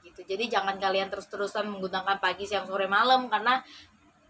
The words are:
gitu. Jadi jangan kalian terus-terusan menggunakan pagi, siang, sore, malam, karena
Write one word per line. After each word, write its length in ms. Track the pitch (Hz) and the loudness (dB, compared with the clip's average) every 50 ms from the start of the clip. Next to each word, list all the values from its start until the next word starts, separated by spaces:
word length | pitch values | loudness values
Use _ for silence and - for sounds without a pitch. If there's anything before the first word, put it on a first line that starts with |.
| - | -14
gitu. 160 | 175 - - 180 | -18 -20 -14 -10
Jadi 240 | - 190 196 233 | -6 -4 -4 -2
jangan 320 | 226 220 202 196 196 196 190 | 0 0 0 0 0 -2 -2
kalian 320 | 196 190 190 190 190 190 | 0 0 0 0 -2 -2
terus-terusan 560 | 196 190 190 - - 196 202 196 - 220 208 | -6 -8 -10 -8 -6 -6 -4 -4 -2 -4 -4
menggunakan 560 | 214 208 196 185 185 185 190 185 196 196 190 - | -4 -4 -6 -6 -4 -4 -2 0 0 0 0 0
pagi, 240 | 185 185 180 202 | -2 -2 -2 -4
siang, 160 | 196 208 196 185 | -4 -2 -2 -2
sore, 240 | 190 190 196 196 | -2 -2 -2 0
malam, 400 | 185 196 202 226 247 262 262 254 | 2 4 4 6 6 6 6 4
karena 320 | 247 220 208 208 233 254 262 - - - - - - _ _ _ _ _ _ _ _ | 2 -2 0 2 2 2 2 0 -4 -18 -20 -20 -20 _ _ _ _ _ _ _ _